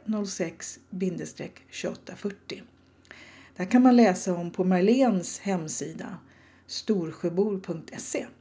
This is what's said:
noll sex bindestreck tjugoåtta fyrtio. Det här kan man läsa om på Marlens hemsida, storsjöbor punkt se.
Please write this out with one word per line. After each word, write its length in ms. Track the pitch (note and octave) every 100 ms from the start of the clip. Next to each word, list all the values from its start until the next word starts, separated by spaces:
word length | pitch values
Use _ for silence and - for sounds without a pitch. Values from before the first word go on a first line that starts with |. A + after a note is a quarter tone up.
| -
noll 220 | G#3+ G3
sex 520 | - E3+ - - - _
bindestreck 720 | F#3 F#3 E3 D3+ - D3 - _
tjugoåtta 460 | - - - - F3+
fyrtio. 460 | G3+ F#3+ - - - _ _ _ - - - - - -
Det 80 |
här 80 | F#3
kan 100 | B3
man 140 | B3+ A#3+
läsa 400 | G#3+ F3+ G3 F3
om 160 | F3
på 120 | -
Marlens 760 | F#3 F#3 G3 C4 C4 F#3 E3 -
hemsida, 760 | G3 F#3 D#3 - D3 D#3+ - F3+ - _ _ _ -
storsjöbor 920 | - - G3+ D#3+ - F3 E3+ G#3+ F#3+
punkt 340 | F#3+ D#3+ - A#3
se. 280 | - C#4+ - -